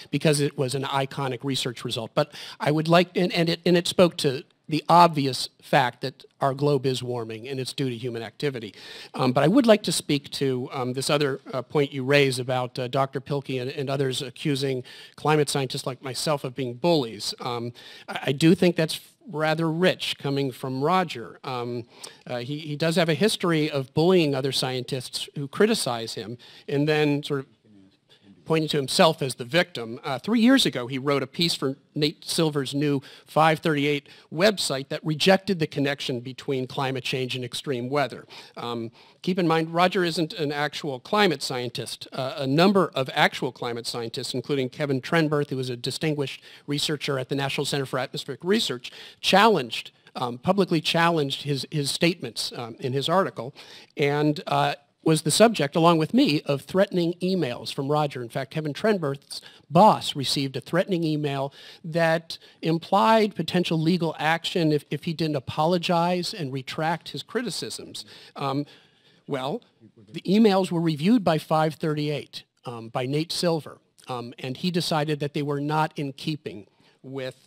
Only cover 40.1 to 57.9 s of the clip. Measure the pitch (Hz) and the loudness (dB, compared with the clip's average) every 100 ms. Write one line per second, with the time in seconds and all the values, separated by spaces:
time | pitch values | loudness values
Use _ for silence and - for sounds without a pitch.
40.1 | 165 160 208 147 147 147 - 160 127 - | 0 -4 -2 -4 -2 -4 -4 -8 -8 -2
41.1 | 208 202 139 - 131 123 - 113 - - | 2 2 2 -4 -4 -6 -6 -10 -12 -10
42.1 | - 131 160 135 143 190 196 156 135 135 | -6 -6 -4 0 4 6 6 2 0 -2
43.1 | 147 175 - 135 - 123 117 113 127 117 | 2 2 2 -8 -6 -8 -6 -8 -8 -8
44.1 | - 123 131 - 143 127 - 147 135 - | -6 -6 -6 -2 -2 -2 -4 -2 -2 0
45.1 | 165 151 151 147 131 127 123 131 - 160 | 0 2 0 -2 -4 -6 -6 -8 -4 -2
46.1 | 147 135 - - - - 143 - 151 - | -2 -4 -8 -18 -16 -6 -4 -2 -4 -4
47.1 | 135 131 139 139 - 143 143 131 131 131 | -4 -2 -2 -2 -2 -2 -2 -2 -4 -4
48.1 | 147 - 123 175 220 - 123 - - - | -6 -10 -6 0 0 0 -6 -10 -16 -20
49.1 | - - 190 226 185 120 - - - - | -6 2 6 6 4 0 -8 -12 -18 -16
50.1 | - 123 123 170 196 180 165 - 165 170 | -8 -6 -2 0 2 2 0 0 2 4
51.1 | 170 139 - 143 139 - 151 139 - 170 | 2 0 -4 -4 -4 -4 -4 -4 0 0
52.1 | 165 123 - - 139 117 113 135 135 135 | 0 -6 -8 -8 -8 -10 -8 -4 -4 0
53.1 | 180 156 - 120 - - - - - 143 | 2 0 -4 -12 -14 -20 -20 -14 -2 0
54.1 | 147 151 147 - 143 143 143 _ _ 160 | 2 2 0 -2 0 0 -2 _ _ 2
55.1 | 156 160 - 226 202 143 175 165 165 156 | 2 2 6 6 6 0 4 6 6 4
56.1 | 240 277 151 - 139 - 185 202 180 165 | 2 4 2 0 -4 0 0 2 2 0
57.1 | 175 185 190 135 120 107 - 139 | -2 -2 0 -2 -4 -8 -6 0